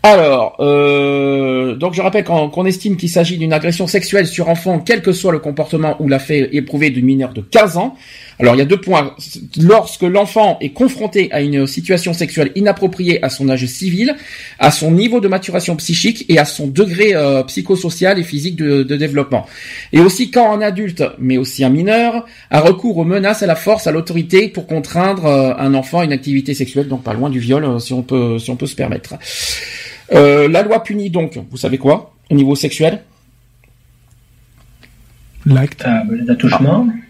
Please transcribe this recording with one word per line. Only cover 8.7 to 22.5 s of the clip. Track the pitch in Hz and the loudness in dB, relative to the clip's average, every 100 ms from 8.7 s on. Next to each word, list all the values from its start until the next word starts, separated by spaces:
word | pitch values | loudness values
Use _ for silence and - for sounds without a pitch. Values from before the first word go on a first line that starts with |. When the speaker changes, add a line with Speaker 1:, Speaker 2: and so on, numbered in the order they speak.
| 190 | 0
Speaker 1:
points. | 185 175 139 - - - - - | 2 0 0 -8 -18 -16 -12 2
Lorsque | 165 214 214 - | 6 6 4 -4
l'enfant | 180 196 202 226 214 165 | 0 0 0 2 2 0
est | 143 | -6
confronté | - 254 - 214 202 185 | 0 0 0 -2 0 0
à | 143 | 0
une | 143 143 135 | 0 0 -2
situation | 151 170 180 175 | -4 -2 -2 0
sexuelle | 170 165 - 143 190 | -4 -4 -2 -2 2
inappropriée | 202 185 190 180 180 165 135 | 0 2 -2 -2 -2 0 -2
à | |
son | - 135 | -2 0
âge | 131 123 | 0 -4
civil, | - 185 175 247 285 - - - - | -4 -4 0 0 -2 -10 -18 -20 2
à | 143 | 2
son | - 156 | 2 0
niveau | 165 226 240 | 2 2 0
de | 196 | 0
maturation | 185 190 175 170 160 | -2 -4 -6 -4 -6
psychique | - 170 220 226 - | -4 -2 -2 -4 2
et | 160 | 2
à | 147 | 2
son | - 143 | -4 -4
degré, | 139 202 170 208 | 0 0 2 2
euh, | 175 143 135 | 2 2 0
psychosocial | 131 - 180 185 180 165 185 196 | -2 -8 -2 -2 -2 -2 0 0
et | |
physique | 170 147 160 165 | -2 -6 -6 -4
de, | 151 139 | 0 0
de | 127 143 | 0 -2
développement. | 151 143 139 120 - - - - - | -2 -2 -2 -2 -4 -18 -16 -16 0
Et | 151 | 4
aussi | 180 180 247 | 4 4 0
quand | 247 226 | 2 2
un | 208 | 2
adulte, | 214 185 208 170 143 - | -2 -2 -6 -4 -4 -2
mais | 127 131 | -2 0
aussi | 131 - 131 | -2 -2 0
un | |
mineur, | 143 185 226 233 233 226 - - | 2 2 2 0 -2 -10 -20 0